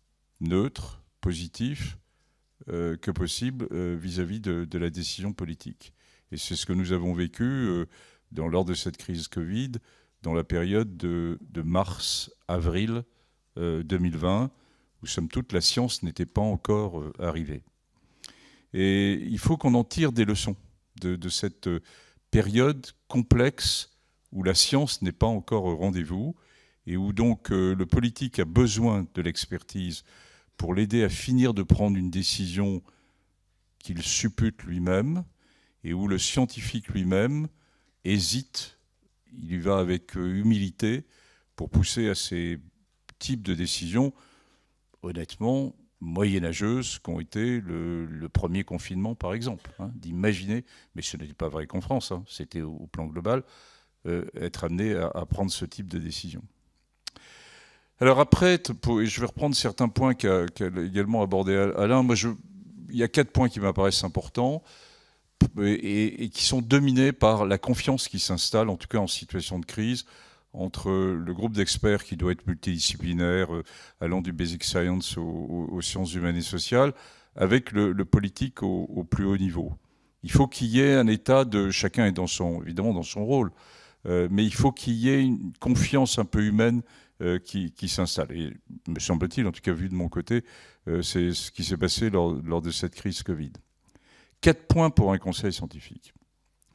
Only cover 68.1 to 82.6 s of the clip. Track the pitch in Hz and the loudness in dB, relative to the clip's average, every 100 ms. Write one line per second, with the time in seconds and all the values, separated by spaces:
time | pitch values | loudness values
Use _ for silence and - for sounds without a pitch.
68.1 | 95 - 87 - 110 110 87 - 113 95 | -4 -2 -2 0 2 2 -2 -2 -2 -2
69.1 | - - 92 - 90 85 - 110 123 - | -4 -6 -8 -6 -8 -6 -4 -2 -4 -8
70.1 | - - _ _ - 92 - 98 95 95 | -20 -20 _ _ -8 -8 -4 -2 0 0
71.1 | 85 87 92 113 104 95 - 107 101 - | -2 -4 -4 -2 0 0 2 2 2 0
72.1 | 82 90 90 - 80 98 85 - - 87 | -2 -2 0 -2 -2 -2 0 -2 -2 -2
73.1 | 87 87 92 85 85 - - - _ 85 | 0 2 2 0 -4 -8 -16 -20 _ -2
74.1 | 92 87 82 85 85 - 90 90 92 - | -2 -2 -4 -4 -2 -2 0 2 0 -2
75.1 | 85 82 82 71 87 80 87 82 95 90 | -6 -6 -6 -6 -6 -4 -4 -4 -4 -4
76.1 | 90 87 87 82 87 - 123 143 - - | -2 0 0 -2 -4 2 4 4 0 -16
77.1 | - _ - 95 127 - 104 101 98 92 | -20 _ 0 4 4 4 2 2 2 4
78.1 | 104 101 - 135 - 98 92 80 90 85 | 4 4 -2 -6 -2 -2 -2 -4 -6 -2
79.1 | - 98 98 95 85 80 78 _ _ _ | 0 2 2 0 -2 -6 -8 _ _ _
80.1 | _ 123 - 135 - 117 123 139 135 113 | _ 2 4 4 2 2 4 6 6 6
81.1 | 110 - 131 127 104 98 - 98 - 104 | 2 4 4 4 2 2 0 0 2 2
82.1 | 92 90 - 90 85 | 2 -2 -2 -2 -2